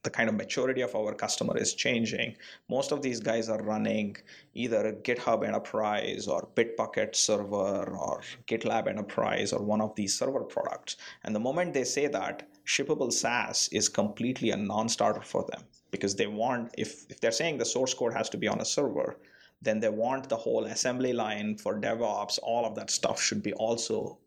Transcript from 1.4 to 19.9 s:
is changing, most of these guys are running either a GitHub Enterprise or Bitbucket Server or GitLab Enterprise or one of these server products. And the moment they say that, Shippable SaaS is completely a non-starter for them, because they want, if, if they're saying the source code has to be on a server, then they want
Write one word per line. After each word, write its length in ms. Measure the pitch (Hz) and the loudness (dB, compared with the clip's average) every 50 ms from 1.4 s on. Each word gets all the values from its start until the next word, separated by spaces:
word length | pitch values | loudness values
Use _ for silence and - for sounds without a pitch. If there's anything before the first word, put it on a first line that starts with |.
| - 117 - - | -2 0 0 0
is 160 | 104 - - | 0 0 0
changing, 640 | - - - 123 117 117 107 - - 117 117 113 - - - - - _ - | 0 0 2 2 2 2 0 0 -2 -4 -4 -6 -14 -18 -20 -20 -20 _ -2
most 220 | 123 131 139 - | -2 -2 0 0
of 100 | 151 139 | -2 -2
these 160 | 139 131 120 113 | 0 -2 -4 -2
guys 300 | 107 - 113 117 110 113 | -2 0 0 0 0 0
are 120 | 110 104 | -2 -2
running 560 | 104 104 107 107 107 107 107 107 107 101 101 - - - - - - _ _ | 0 0 0 0 0 0 0 0 0 -2 -6 -10 -18 -20 -20 -20 -20 _ _
either 320 | - 120 120 113 107 104 | -4 -2 2 2 2 2
a 60 | 110 | 2
GitHub 520 | 104 - - - 120 123 - 123 113 107 107 | -2 -2 -2 -2 -2 0 2 2 2 2 2
Enterprise 840 | 104 104 104 - - - 107 107 104 104 104 - - 90 98 104 95 | 0 0 -2 -2 -2 -2 0 0 2 0 0 0 -2 -4 -4 -2 -2
or 200 | - - - - - | -2 -2 -2 -2 0
Bitbucket 600 | - 113 117 - - 110 - - - 101 107 - | 0 2 2 0 -2 -2 0 0 -2 -2 0 2
Server 800 | - - - 107 101 101 98 104 101 95 98 98 98 92 92 - | 0 2 4 2 0 0 -2 0 0 0 2 0 0 -2 -4 -4
or 260 | - - - - - - - - - - | -4 -4 -4 -4 -4 -6 -12 -14 -14 -4
GitLab 400 | - 113 110 - 113 110 113 107 | -2 -2 0 0 0 0 2 0
Enterprise 680 | 104 101 104 101 - - - 117 104 - - 104 101 | 0 -2 -2 -6 -4 0 0 0 2 2 0 0 0
or 80 | - - | 0 -2
one 200 | 101 104 107 107 | 0 2 2 2
of 160 | 107 110 - | 2 0 -2
these 200 | - 104 98 - | -4 -2 -2 0
server 280 | - 127 135 139 131 - | 0 0 0 0 -2 -4
products. 520 | - - - - - - - - - - - - - - - - | -2 -2 -2 -2 -2 -4 -6 -8 -10 -10 -10 -12 -16 -16 -8 -4
And 100 | - 107 | -2 0
the 60 | 107 | 0
moment 340 | 113 127 143 170 180 175 131 | 0 2 2 2 0 2 2
they 80 | 135 | 0
say 240 | 123 - - 143 143 | 0 2 2 0 0
that, 420 | 143 143 101 95 - - - - - - _ _ | 2 0 0 -2 -2 -6 -8 -12 -18 -20 _ _
Shippable 480 | - - - 139 147 151 - 139 117 | 0 0 0 2 2 2 2 2 0
SaaS 560 | 113 - - 120 120 120 104 - - - - - | 0 0 2 2 2 2 0 0 0 0 0 2
is 160 | - 107 107 - | 2 2 0 2
completely 600 | - - 104 107 - - 113 123 127 - 123 110 | 2 2 0 0 0 -2 -2 -2 0 2 2 2
a 60 | 104 | 2
non-starter 640 | 101 104 98 104 107 113 113 - - 110 110 104 - | 2 0 0 0 0 0 0 2 2 4 2 2 0
for 240 | - - - - - - | -4 -2 -2 -2 0 0
them, 140 | - - - - _ - _ _ | -2 -2 -2 -20 _ -20 _ _
because 240 | - - - 101 98 | -4 0 0 0 2
they 140 | - 107 101 | 2 0 0
want, 440 | 107 107 113 127 127 120 113 - - - | 2 0 2 2 2 0 -2 -6 -4 -4
if, 260 | 107 - - - - _ | -4 -4 -6 -14 -18 _
if 100 | - - | -6 0
they're 120 | - 113 | 2 2
saying 260 | - - 160 170 151 113 | 2 2 0 0 0 0
the 60 | 113 | 0
source 280 | - - 123 131 127 | 2 2 2 2 2
code 220 | - - 127 113 113 | 2 2 2 2 2
has 160 | 101 107 - | 2 -2 0
to 60 | - | -2
be 100 | - 107 | 0 2
on 140 | 104 101 - | 2 2 2
a 40 | - | 0
server, 540 | - - - 143 123 - 73 - - - - - - - - - - _ _ | 0 2 2 2 2 2 2 0 0 -2 -8 -18 -20 -20 -20 -20 -20 _ _
then 180 | - 113 107 107 | 0 2 2 4
they 80 | 113 | 2
want 400 | 110 | 2